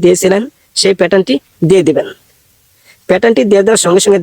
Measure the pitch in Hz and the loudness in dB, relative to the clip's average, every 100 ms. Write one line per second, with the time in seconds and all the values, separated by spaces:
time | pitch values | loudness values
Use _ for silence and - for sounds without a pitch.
0 | 175 180 185 190 254 - _ - 190 196 | 2 0 0 -2 -4 -12 _ -4 -2 -2
1 | 175 190 185 277 - _ 160 190 156 143 | 0 0 -2 -4 -8 _ 0 2 2 -2
2 | - - _ _ _ _ _ _ _ _ | -6 -12 _ _ _ _ _ _ _ _
3 | - 185 233 226 233 196 196 - 175 175 | -4 0 2 0 2 2 2 0 0 0
4 | 196 196 | 2 0